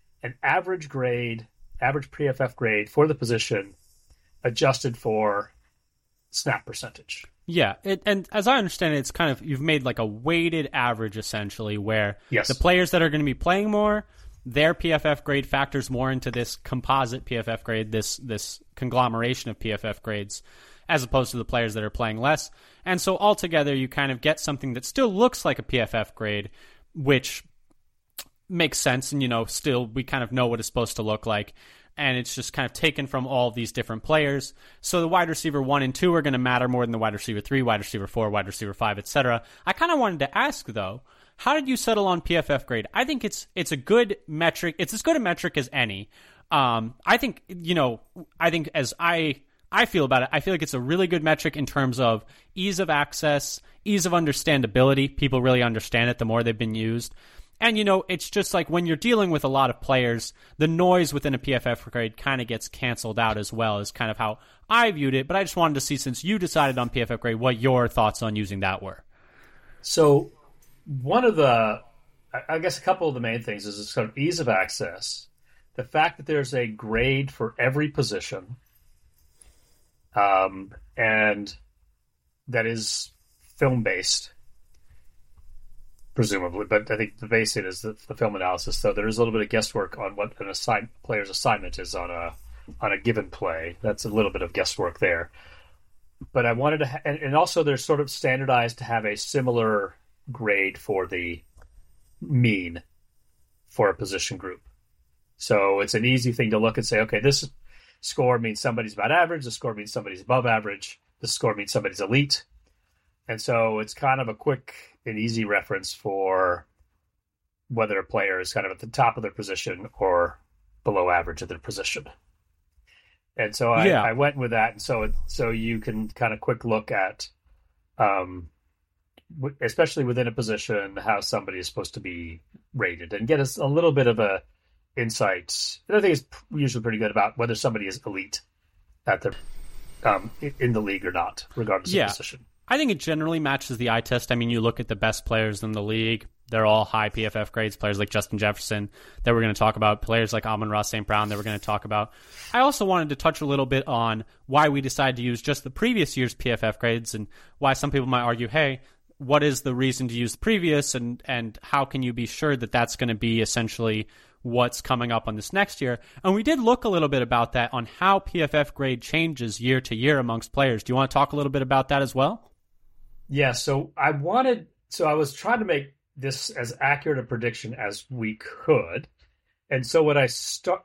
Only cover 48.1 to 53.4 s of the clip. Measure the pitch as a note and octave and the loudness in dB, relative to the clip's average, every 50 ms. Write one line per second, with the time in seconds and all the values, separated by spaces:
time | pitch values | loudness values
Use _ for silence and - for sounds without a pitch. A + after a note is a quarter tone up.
48.1 | - F3+ E3 _ _ - E3 E3+ D#3+ E3 D3 - - D#3+ C3 G#2+ - - E3+ E3+ | -20 -20 -20 _ _ 0 2 2 2 2 -4 -2 -2 -2 -2 -2 -4 -2 0 2
49.1 | F3 E3 D#3+ D3+ C3+ - _ _ _ _ _ - - G#3 A#3+ - - F3 C#3+ B2+ | 2 2 0 -2 -2 -4 _ _ _ _ _ -2 2 2 2 4 4 2 2 4
50.1 | C3+ B2+ B2+ - - D3 - G3 F#3+ D#3 D#3 - - B2+ B2 C3 E3 F#3 F#3+ E3+ | 4 4 2 2 0 -2 0 0 -2 -2 -2 -4 -4 -4 -2 0 2 2 2 2
51.1 | F3+ E3 D3+ D#3 D#3 - - D#3 - D3 C3+ - - C#3+ C3+ C3 A#2+ B2 B2+ A#2 | 2 0 2 2 2 2 0 -4 -2 -2 -6 -2 0 0 0 0 2 2 2 2
52.1 | A2+ G#2+ - - - _ _ _ - F#3 F#3 G3+ F#3 F3 F#3+ D#3+ D3+ C#3+ D3 - | 2 2 -2 -10 -20 _ _ _ -6 -2 -2 -2 0 0 0 2 2 2 0 0
53.1 | - - - D3+ D3 C#3 | -2 -2 0 2 2 0